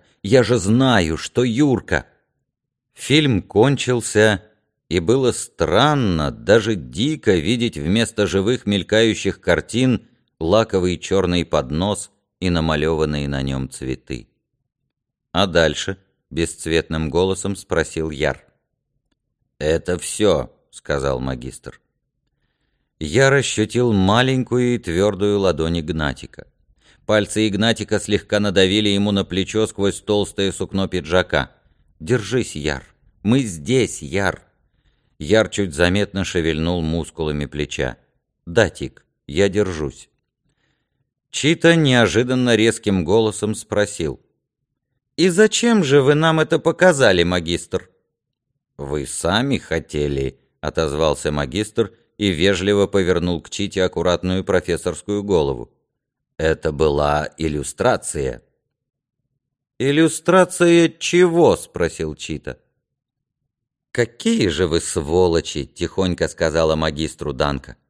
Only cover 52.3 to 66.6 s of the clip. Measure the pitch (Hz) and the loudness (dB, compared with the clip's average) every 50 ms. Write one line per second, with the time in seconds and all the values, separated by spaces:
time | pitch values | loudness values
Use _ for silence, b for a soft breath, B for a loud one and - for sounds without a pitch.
52.3 | 90 73 87 98 98 85 92 98 104 101 101 90 - 101 92 85 90 85 82 90 | 0 2 2 2 2 2 0 0 2 2 0 2 0 0 0 2 0 0 0 -2
53.3 | 87 82 - - - - 101 98 - 95 92 87 - 85 82 90 87 85 - 92 | -4 -6 -8 -12 -8 -8 -8 -6 -2 -2 -2 0 -2 -2 0 0 0 0 -2 -2
54.3 | 92 92 92 - 92 90 - - 85 78 - 90 85 80 - - 104 104 101 101 | -4 -4 -2 0 0 0 0 0 -4 -4 -4 -6 -8 -8 -8 -6 -6 -6 -2 0
55.3 | 98 82 73 69 67 60 57 - _ _ _ _ _ _ _ _ _ _ _ _ | 2 2 2 0 -2 -6 -10 -16 _ _ _ _ _ _ _ _ _ _ _ _
56.3 | _ _ 80 80 78 - - 82 76 71 78 76 71 71 73 73 73 73 76 - | _ _ -2 -2 -2 0 -2 -4 -2 0 0 2 2 2 0 0 0 -2 -4 -6
57.3 | - - 80 80 73 73 67 - - - 95 123 117 92 - - - 78 69 65 | -8 -6 -6 -4 -4 -4 -8 -8 -6 -2 0 0 0 0 -4 -8 -6 -6 -6 -6
58.3 | 60 58 _ _ _ _ _ _ _ _ _ _ _ _ _ _ _ _ _ _ | -6 -10 _ _ _ _ _ _ _ _ _ _ _ _ _ _ _ _ _ _
59.3 | _ _ _ _ _ _ _ _ _ _ 127 135 139 151 160 156 156 - - - | _ _ _ _ _ _ _ _ _ _ -2 0 2 2 2 2 2 -2 0 4
60.3 | 175 190 180 175 - - 180 170 170 170 170 165 165 _ - - - 175 180 180 | 6 6 4 4 2 2 4 4 6 6 4 4 0 _ -6 0 4 4 4 4
61.3 | 165 170 165 123 90 78 - - _ - 87 80 - - 80 78 76 - - - | 6 4 4 4 4 2 -2 -12 _ -4 -4 -4 -2 -6 -8 -8 -8 -10 -10 -10
62.3 | 80 71 - - 62 - _ _ _ _ _ _ _ _ _ _ _ _ _ _ | -10 -10 -10 -12 -14 -14 _ _ _ _ _ _ _ _ _ _ _ _ _ _
63.3 | _ _ _ _ _ _ _ _ _ _ _ _ _ - 120 - - _ - 226 | _ _ _ _ _ _ _ _ _ _ _ _ _ -2 -2 -2 -4 _ -2 -2
64.3 | 233 226 127 92 78 71 92 82 76 85 - - - 92 76 71 82 90 92 90 | 0 2 0 0 0 0 -2 0 0 -2 -2 -2 -4 -4 -4 0 2 2 4 4
65.3 | 82 82 76 - - 76 67 - _ - 87 82 - - 95 92 87 - 85 76 | 2 0 -2 -2 -8 -8 -10 -10 _ -8 -8 -6 -4 -2 -2 -2 0 -2 -4 -4
66.3 | - - 87 80 73 82 | -2 -2 -4 0 0 2